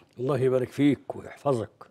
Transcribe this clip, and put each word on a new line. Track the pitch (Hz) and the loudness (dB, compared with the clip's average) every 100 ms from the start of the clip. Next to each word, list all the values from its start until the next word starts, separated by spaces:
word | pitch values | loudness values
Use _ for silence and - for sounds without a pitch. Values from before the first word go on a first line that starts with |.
| _ - | _ -8
الله | 127 139 | -4 0
يبارك | 127 127 120 | 2 2 0
فيك | - 143 127 - - | 2 2 2 -2 -12
ويحفظك. | - - 143 123 101 _ - | -14 -6 -2 0 -2 _ -16